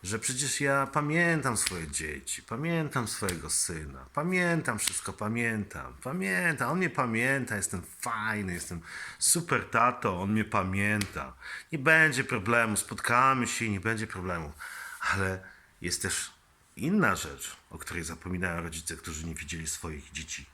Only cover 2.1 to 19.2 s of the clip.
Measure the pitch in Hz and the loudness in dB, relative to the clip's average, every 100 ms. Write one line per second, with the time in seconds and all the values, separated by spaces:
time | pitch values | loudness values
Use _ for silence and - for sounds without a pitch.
2.1 | 71 - - - 117 160 170 151 139 110 | -6 -8 -10 -6 -4 0 0 0 0 -2
3.1 | - 101 87 80 - - 82 76 65 65 | -2 -2 -2 -2 0 0 -2 -8 -12 -8
4.1 | - 156 185 175 170 - 107 - - - | -2 0 2 4 2 2 0 -2 -2 -6
5.1 | 92 107 117 117 113 98 - 65 - 123 | -4 -2 0 0 0 -4 -8 -12 -10 -6
6.1 | 160 190 180 175 147 123 170 180 - 127 | -4 0 2 2 2 0 2 0 0 0
7.1 | 113 123 139 123 107 92 92 85 - - | 2 2 2 0 -2 -2 -4 -6 -8 -6
8.1 | 117 110 107 95 87 - 87 - - - | -2 -2 -2 -2 -4 -6 -10 -10 -12 -12
9.1 | - - 175 - 127 98 117 120 123 113 | 0 4 4 4 0 4 6 6 4 0
10.1 | 90 98 110 104 107 95 95 101 107 98 | 0 2 2 2 2 2 2 2 2 0
11.1 | - 67 - - - - 160 135 160 156 | -6 -10 -12 -12 -12 -8 0 6 8 8
12.1 | 127 135 120 95 117 113 104 - 107 - | 4 0 0 4 4 4 2 -2 -4 4
13.1 | 120 135 131 117 - 113 98 101 113 107 | 6 6 6 2 0 -2 0 -2 -2 -4
14.1 | 95 92 87 76 - - - - - - | -6 -4 -4 -6 -10 -12 -12 -12 -6 -2
15.1 | 98 95 95 - - _ _ 85 - 95 | 0 0 -2 -8 -20 _ _ -4 -2 -2
16.1 | - - - _ _ _ - 131 208 143 | -2 -4 -12 _ _ _ -6 0 4 4
17.1 | 90 78 69 - - _ - - 87 82 | 2 -2 -8 -12 -14 _ -14 -8 -6 -6
18.1 | 80 90 90 90 85 85 82 80 80 - | -8 -4 -2 -2 -2 -6 -8 -8 -8 -8
19.1 | 78 | -8